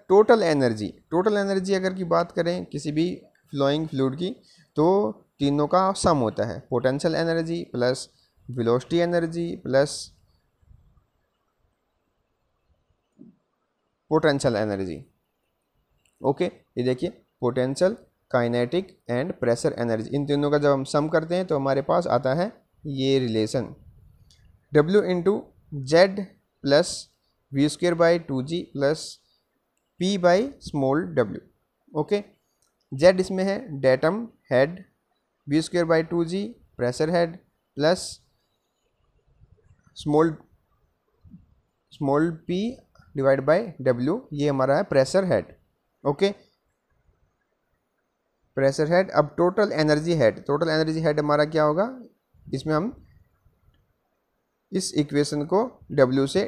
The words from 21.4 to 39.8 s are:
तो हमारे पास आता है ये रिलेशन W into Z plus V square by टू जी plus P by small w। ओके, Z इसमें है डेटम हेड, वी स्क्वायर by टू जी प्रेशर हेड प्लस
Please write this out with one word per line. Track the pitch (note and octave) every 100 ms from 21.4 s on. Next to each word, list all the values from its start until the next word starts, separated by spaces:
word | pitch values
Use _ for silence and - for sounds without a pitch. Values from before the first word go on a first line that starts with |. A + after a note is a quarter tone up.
| F3+
तो | D3
हमारे | C#3 C3+
पास | C3 D#3+ -
आता | B2 C3
है | D3 G#3 - _ _
ये | D3+ C3+ C3+ C3+
रिलेशन | B2 A2 A2 C3+ G#2+ - - - - _ _ _ _ _ _
W | D3 D#3 G3+ F3+
into | F3+ F3+ A3 - _ - C#3+ C3
Z | E3 G3 G3 F#3 _ _ _
plus | C#3 C#3+ F#3 - - _ _ _ -
V | C3+ D3
square | - F3 E3
by | E3 F3 E3
टू | C3
जी | C#3 E3 -
plus | C#3 C#3 D#3 - - _ _ _ _ _ _ _ -
P | F#3 G3+
by | F3 F#3 C4+ -
small | - D3 C3 D3 F#3 D3
w। | G#2 - - _ _ _ _
ओके, | D3+ D3 G3+ - _ _ _ _ _ -
Z | C3+ E3+ F#3
इसमें | F#3 F#3
है | F#3+ G3+ B3 C#3
डेटम | C3 C3 D#3 G#3 A#3 _ -
हेड, | B2+ D3 F#3 - _ _ _ _ _ -
वी | D3+
स्क्वायर | D#3+ F3 E3
by | D#3+ E3
टू | E3+
जी | E3 F#3+ G#3+ - _ -
प्रेशर | A#2+ B2 D#3
हेड | F3 E3+ E3+ _ _ _ C3+
प्लस | D3+ F#3 - - _ _ _ _ _ _ _ _ _ _ _ _ _ _ _ _